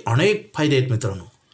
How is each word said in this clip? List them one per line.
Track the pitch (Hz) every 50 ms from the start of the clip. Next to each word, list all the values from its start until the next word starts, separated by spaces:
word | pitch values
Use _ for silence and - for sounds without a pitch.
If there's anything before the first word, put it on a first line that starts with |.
| -
अनेक | 113 117 123 170 208 214 214 - - -
फायदे | - 151 151 143 131
आहेत | 127 127
मित्रांनो. | 113 107 - 101 95 92 87 - - _ _ _